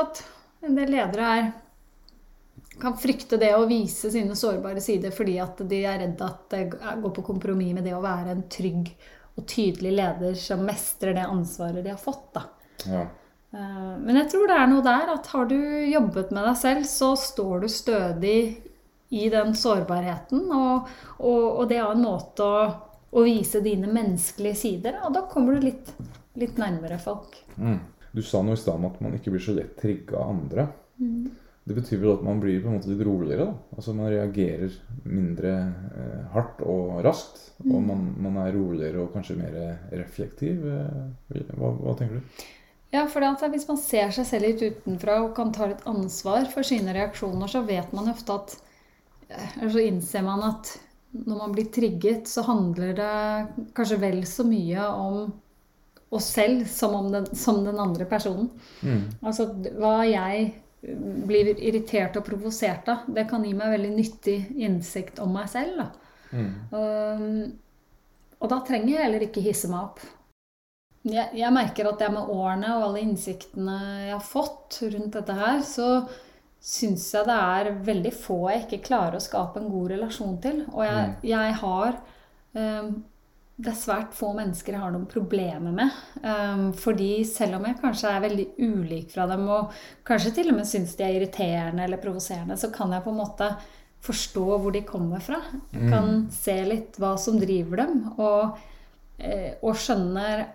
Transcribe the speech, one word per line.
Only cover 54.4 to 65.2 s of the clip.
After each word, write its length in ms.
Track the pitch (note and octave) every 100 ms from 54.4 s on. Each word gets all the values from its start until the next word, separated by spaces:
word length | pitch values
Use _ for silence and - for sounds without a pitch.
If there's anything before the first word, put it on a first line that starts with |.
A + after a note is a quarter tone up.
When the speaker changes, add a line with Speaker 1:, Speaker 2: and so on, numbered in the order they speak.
Speaker 1:
mye 460 | A#3 G#3+ E3+ F3+ G#3
om 420 | G3+ G3 G3+ G#3 G#3 - _ _ _ _ _ -
oss 140 | A3 -
selv 320 | - G#3+ B3+ A3
som 280 | - G#3+ G3+
om 160 | G3
den, 140 | G3+ G3 -
som 280 | - G#3+
den 160 | G3+ G#3
andre 260 | G3+ E3+ F#3
personen. 440 | G#3+ G#3 F#3 A#3+ - - -
Speaker 2:
Mm. 220 | - A#2 G#2 A2+
Speaker 1:
Altså, 220 | A3 A3 G#3+ G3
d-, 80 | F#3
hva 300 | - G#3+ A3
jeg, 500 | A3+ G#3 F#3+ G3+ A3 - - _
mm, 420 | - - G3 F#3+ G3
blir 260 | G#3 G#3 G#3
irritert 640 | A3+ A3 A3 G#3+ F3+ G#3+
og 80 | G3+
provosert 640 | G3 G#3+ A3 G#3 F3 -
av, 160 | A#3 -
det 200 | A3 A3
kan 140 | A#3
gi 100 | G#3+
meg 180 | G3 A3
veldig 200 | G#3+ G3+ G#3+
nyttig 420 | A3 - - G3+ G3 C#4
innsikt 600 | A3 F3+ E3+ G3 F#3
om 120 | -